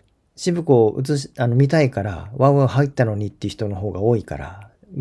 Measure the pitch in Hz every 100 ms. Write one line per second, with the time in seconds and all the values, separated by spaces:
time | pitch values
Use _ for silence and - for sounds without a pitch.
0 | _ _ _ - - 175 165 127 110 -
1 | 131 143 135 - 120 120 139 165 135 104
2 | 101 82 90 127 131 139 131 127 143 139
3 | 117 104 104 - 101 - 104 95 104 90
4 | 107 117 - 69 71 92 - _ _ 170